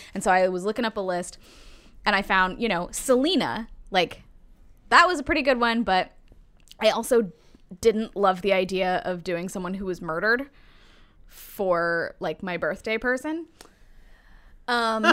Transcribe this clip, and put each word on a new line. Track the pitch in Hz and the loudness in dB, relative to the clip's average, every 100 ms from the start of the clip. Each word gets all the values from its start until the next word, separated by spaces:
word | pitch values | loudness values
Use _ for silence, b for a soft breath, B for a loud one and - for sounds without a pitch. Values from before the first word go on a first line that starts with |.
| B | B
And | 196 | -4
so | 208 | 2
I | 185 185 | 4 4
was | 180 202 | 0 -4
looking | 220 | -2
up | 226 214 | -4 -4
a | |
list, | 185 175 180 - b b b b b b | -4 -4 -6 -14 b b b b b b
and | 208 | 0
I | 196 | 0
found, | 202 190 185 - | 2 2 2 0
you | 226 | -2
know, | 175 175 | -2 -4
Selena. | - - 254 302 330 170 214 226 - - | -4 0 2 2 0 0 -4 -8 -16 -2
Like, | 190 165 - - - - - - - - | 0 0 -2 -20 -20 -20 -20 -20 -16 4
that | 247 349 | 6 6
was | 311 | 2
a | |
pretty | 277 330 | 0 0
good | 269 247 | 2 2
one, | 233 226 | 2 0
but | 202 185 - - - - - _ - - | 2 0 0 -8 -20 -20 -20 _ -20 0
I | 220 | 2
also | 208 226 233 190 - b b - 180 | 2 2 2 2 -6 b b -20 -2
didn't | 226 214 214 | 0 2 -2
love | - 196 180 | 0 2 2
the | 190 | 2
idea | 190 185 190 185 180 - | 0 0 0 0 -2 -2
of | 180 | -6
doing | 175 170 180 | -4 -4 -4
someone | 196 180 | -8 -8
who | 190 190 | -6 -6
was | 170 | -8
murdered | 170 165 214 240 277 b b b b b b b - | -6 -2 0 0 -2 b b b b b b b -20
for, | - - - 190 170 170 170 - - | -20 -12 -2 0 2 2 0 -4 -6
like, | 180 156 | -8 -6
my | 190 170 | -6 -4
birthday | 165 190 226 220 | -4 -4 -4 -4
person. | 247 254 302 330 311 - b b b b b b b b b b - | -2 -4 -4 -8 -10 -18 b b b b b b b b b b -4
Um, | 240 226 220 330 | -2 0 2 4